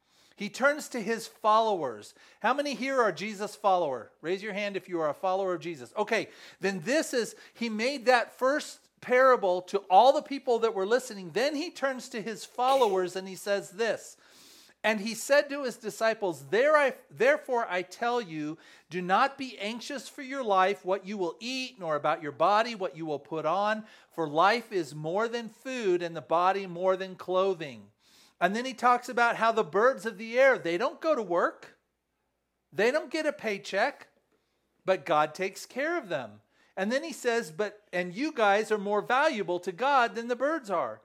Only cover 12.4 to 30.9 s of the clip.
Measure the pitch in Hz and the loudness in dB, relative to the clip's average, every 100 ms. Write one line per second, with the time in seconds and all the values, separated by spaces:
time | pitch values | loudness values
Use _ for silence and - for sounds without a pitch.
12.4 | - - 254 269 226 190 180 190 190 180 | -8 0 2 4 4 4 0 -4 -10 -8
13.4 | 208 202 156 175 226 160 - - _ - | -2 -2 -4 -4 -2 -2 -8 -20 _ -20
14.4 | - - - _ 214 220 220 226 - 285 | -20 -20 -20 _ -2 0 -4 -8 2 4
15.4 | 285 285 254 - 214 - 226 220 196 143 | 4 -4 -6 -8 -10 -2 -2 0 -2 -4
16.4 | 139 202 285 302 269 - - 143 247 294 | -2 2 4 4 4 -2 -12 0 2 2
17.4 | - 240 226 180 180 - 240 240 185 156 | 0 -2 -2 -4 -6 -4 -2 -2 -4 -6
18.4 | 151 160 - - _ 175 180 202 269 277 | -8 -10 -16 -20 _ -6 0 2 2 -2
19.4 | 254 196 202 240 - 277 - - 262 277 | -12 -8 -8 -8 -8 -10 -10 -14 -10 -6
20.4 | 226 190 190 202 185 196 185 208 170 - | 2 4 4 0 -2 -4 -4 -4 -4 -6
21.4 | 233 262 254 254 170 147 151 165 147 131 | -8 -6 -8 -8 -4 0 0 -2 -4 0
22.4 | 170 208 240 220 190 156 160 139 - 160 | 4 4 2 -4 -6 -6 -6 -6 -6 -4
23.4 | 151 185 208 220 214 - _ - 156 151 | 0 0 0 -2 -8 -20 _ -6 -2 4
24.4 | 190 240 233 190 143 151 156 190 226 233 | 4 2 -2 -4 -4 -8 -4 -2 -2 -4
25.4 | 220 - 262 254 208 175 170 165 - 165 | -10 -12 -10 -4 0 0 -2 -8 -2 2
26.4 | 180 196 190 170 185 185 190 180 - 185 | 2 0 -4 -2 0 0 -4 -10 -2 0
27.4 | 196 170 147 113 101 _ _ _ _ - | 0 -2 -8 -12 -20 _ _ _ _ -2
28.4 | 180 220 262 - 247 247 254 240 233 175 | 0 0 -6 0 2 2 0 2 2 2
29.4 | 226 220 170 185 247 233 214 190 226 240 | 2 2 0 2 2 2 -4 -8 -2 4
30.4 | 269 214 170 175 269 | 4 4 0 -2 -2